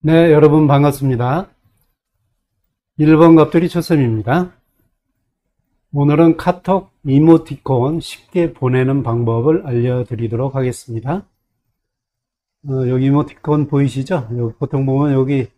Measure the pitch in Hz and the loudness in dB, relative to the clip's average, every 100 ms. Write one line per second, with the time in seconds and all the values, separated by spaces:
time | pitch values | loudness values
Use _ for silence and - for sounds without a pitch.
0 | 151 165 170 147 151 151 151 143 143 139 | 2 2 4 4 4 4 2 2 2 0
1 | 135 123 120 156 190 _ _ _ _ _ | -4 -2 -2 -4 -8 _ _ _ _ _
2 | _ _ _ _ _ _ _ _ _ - | _ _ _ _ _ _ _ _ _ -2
3 | 151 156 165 165 151 170 175 175 - 156 | 2 6 6 6 4 2 0 -4 -2 0
4 | 123 110 104 156 180 _ _ _ _ _ | 0 -2 -2 -2 -4 _ _ _ _ _
5 | _ _ _ _ _ _ _ _ _ 143 | _ _ _ _ _ _ _ _ _ -2
6 | 143 151 165 160 180 180 - 190 - _ | 0 4 4 2 -4 -4 -4 -4 -4 _
7 | 143 135 160 160 160 139 - 131 131 165 | 0 2 6 4 2 -14 -4 -2 -2 -6
8 | - - _ 185 170 - 127 127 131 139 | -10 -18 _ -4 -4 -4 -2 0 0 -2
9 | 117 117 117 117 135 165 170 120 123 123 | -2 -2 -2 0 0 -2 -2 -4 -2 -4
10 | 123 113 117 113 131 135 127 117 - 113 | -6 -8 -6 -6 -6 -4 -6 -8 -12 -10
11 | 120 185 - _ _ _ _ _ _ _ | -8 -8 -10 _ _ _ _ _ _ _
12 | _ _ _ _ _ _ 143 131 123 127 | _ _ _ _ _ _ -8 -4 -2 0
13 | 135 143 147 - - 151 147 139 139 135 | 0 0 -2 -10 -4 -2 0 -2 -2 -4
14 | 135 180 110 120 117 - 143 139 135 135 | -6 -6 -6 -6 -8 -8 -6 -4 -2 -2
15 | 147 135 131 139 127 | 0 0 -2 -4 -6